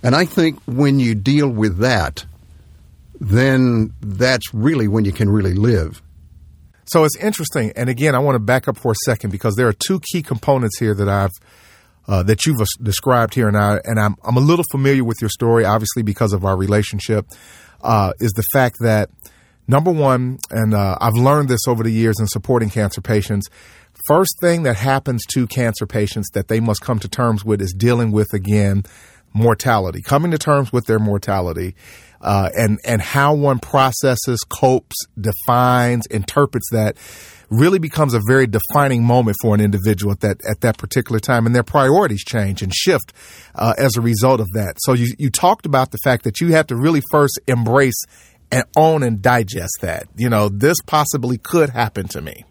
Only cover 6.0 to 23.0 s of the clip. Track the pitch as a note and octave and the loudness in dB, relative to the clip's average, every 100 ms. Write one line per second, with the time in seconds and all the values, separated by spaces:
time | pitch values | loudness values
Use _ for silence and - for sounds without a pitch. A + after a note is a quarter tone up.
6 | - - - - - - - _ - E3+ | -20 -20 -20 -20 -20 -20 -20 _ -2 2
7 | D#3 - G#3+ G#3+ D#3 D3 A2 - A#2+ B2 | 2 0 -4 -4 -6 -4 -4 -4 -4 0
8 | D3+ B2+ C#3+ B2+ G#2 B2+ - B2 B2 G#2+ | 0 2 0 0 2 0 0 -4 -2 -2
9 | - A2+ G#2+ F#2+ A#2 G#2 B2 G2+ - F#3+ | -2 -2 -2 -4 -2 0 0 0 -2 -4
10 | - F3+ D3+ A#2 - C3+ A#2+ - A2+ G2+ | -2 -6 -4 -6 0 0 0 -2 -2 0
11 | G2+ G2 G2 - _ _ _ _ _ _ | 0 0 0 -4 _ _ _ _ _ _
12 | - G2 F2+ A2 - C#3 G#2+ - A2+ G2 | -2 -2 2 0 0 0 -2 -4 -4 -4
13 | - B2 A2 - A2 G#2 G#2 G#2 - A2+ | 0 2 2 0 0 2 2 0 -2 0
14 | G#2 G2 - B2 C#3+ E3+ F3 C#3 C3+ C#3 | 0 -2 -2 2 2 2 0 -2 0 2
15 | A#2+ A2 A2 - A#2 A#2 G2+ G#2+ G#2+ - | 0 -2 -4 -2 2 2 4 2 0 -4
16 | G#2+ G2+ A2+ G2 F#2+ F#2+ F#2+ G#2 G2+ G#2 | -4 0 0 0 0 0 2 2 0 -6
17 | - G#2+ G2 - - - - _ - A2 | -2 -4 -4 -14 -20 -20 -20 _ 0 2
18 | G2 - A2+ G2 G#2+ C#3 B2 - A2+ G#2+ | 2 0 -4 -2 -2 2 0 0 0 0
19 | G2+ _ - _ _ _ - C#3+ E3 E3 | -2 _ -20 _ _ _ 0 0 2 2
20 | C#3+ B2+ B2+ C3 - A2+ A2 G#2+ G2 F#2 | 2 2 -2 -8 -8 -2 0 2 0 0
21 | A#2 A2+ B2+ D3 C#3+ A#2+ - A#2 A2+ A2+ | 0 2 4 4 2 -2 0 -2 0 0
22 | A2+ G#2+ G#2+ - - B2 A2 G2 G2+ - | 0 0 -2 -4 -2 0 0 -2 -2 -4